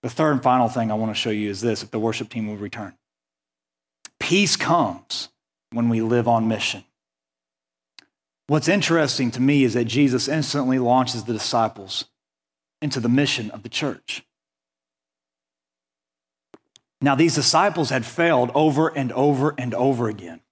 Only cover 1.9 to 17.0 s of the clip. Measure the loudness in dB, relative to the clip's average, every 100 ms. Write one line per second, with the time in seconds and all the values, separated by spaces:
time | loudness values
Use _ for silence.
1.9 | -2 -2 -2 -8 -6 -8 -8 -10 -10 -14
2.9 | _ _ _ _ _ _ _ _ _ _
3.9 | _ -20 _ 2 2 4 0 2 2 0
4.9 | -4 _ -10 -10 _ _ _ _ -2 0
5.9 | 2 2 2 4 2 2 0 -4 -6 _
6.9 | _ _ _ _ _ _ _ _ _ _
7.9 | -20 _ _ _ _ 0 2 4 2 2
8.9 | 2 2 0 -2 2 2 4 4 2 0
9.9 | 2 2 2 0 -2 -2 -2 0 0 2
10.9 | 2 2 -4 -6 -6 -2 0 0 -4 -10
11.9 | -10 -10 _ _ _ _ _ _ _ -6
12.9 | -2 2 2 2 -2 -6 -12 -10 -6 -6
13.9 | -8 -12 -14 _ _ _ _ _ _ _
14.9 | _ _ _ _ _ _ _ _ _ _
15.9 | _ _ _ _ _ _ -20 _ _ _
16.9 | _